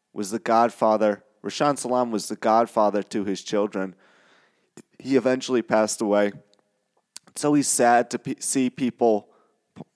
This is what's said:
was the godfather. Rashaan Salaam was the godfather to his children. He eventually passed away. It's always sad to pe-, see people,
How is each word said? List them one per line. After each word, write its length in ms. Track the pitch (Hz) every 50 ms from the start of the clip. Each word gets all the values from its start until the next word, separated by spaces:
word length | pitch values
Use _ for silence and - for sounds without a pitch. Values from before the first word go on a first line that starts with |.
| _ _ -
was 160 | - 104 92
the 80 | 107 113
godfather. 840 | - - 113 113 117 117 - - 123 110 107 104 110 107 101 101 - _ _ _ -
Rashaan 340 | 139 - - 151 147 143
Salaam 340 | - - 123 127 123 123 120
was 180 | 113 101 - -
the 80 | 110
godfather 640 | - - 113 110 113 117 110 - 117 107 104 98 104 98
to 220 | - - 110 98
his 180 | 104 95 90 -
children. 540 | - - 104 101 107 98 101 95 95 90 _ _ _ _ _ _ _ _ _ _ _ _ _ _ _ _ - - _ _ -
He 180 | - 127 135
eventually 460 | 127 107 127 127 131 131 - 127 120 113
passed 380 | - 123 110 110 107 - -
away. 320 | 117 104 101 104 104 104 101 - - _ _ _ _ _ _ _ _ _ _ _ _ _ - - -
It's 180 | _ - - -
always 220 | 147 147 147 135
sad 440 | - - - 127 120 120 120 123 123
to 100 | - 117
pe-, 160 | - - 135 -
see 320 | - - - 139 131 123
people, 580 | - - 139 120 110 - 120 117 110 104 - _ _ _ _ _ _ _ _ _ _ - - - _